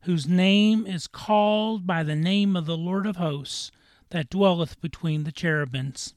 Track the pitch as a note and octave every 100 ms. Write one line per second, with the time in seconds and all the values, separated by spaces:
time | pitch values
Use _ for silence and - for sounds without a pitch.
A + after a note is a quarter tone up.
0 | - F3 C#3 F3+ F#3+ G3 G#3+ A3 G3+ F#3
1 | - - - G#3+ G#3 G#3+ A3 A3 F3+ E3+
2 | D3+ D3+ E3 G3+ G3+ F#3 D#3 E3 E3+ F#3+
3 | G3 F3+ E3+ C#3+ C3+ - - _ _ _
4 | _ F3 C#3 F#3+ G3 F3 E3 - E3+ -
5 | E3 D#3 D3+ D3 E3+ D3+ C#3+ C3 C3+ -
6 | -